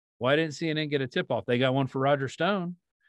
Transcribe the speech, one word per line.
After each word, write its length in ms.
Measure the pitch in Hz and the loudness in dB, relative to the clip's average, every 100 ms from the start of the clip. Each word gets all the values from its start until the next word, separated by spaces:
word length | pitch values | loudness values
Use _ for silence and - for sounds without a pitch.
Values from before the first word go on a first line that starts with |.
| _ - | _ -4
Why 180 | 123 147 | 0 2
didn't 180 | 160 | 0
C 160 | 139 165 | -4 -4
N 80 | 156 | -2
N 100 | 151 | -2
get 100 | 143 | -2
a 80 | 127 | -2
tip 240 | 180 131 | -4 -2
off? 120 | 117 | -2
They 140 | 127 123 | 0 2
got 160 | 131 | 4
one 140 | 135 135 | 2 0
for 100 | 135 | 0
Roger 300 | 135 143 131 | 2 2 -2
Stone. 480 | - 170 202 175 175 _ _ | -2 0 0 -4 -10 _ _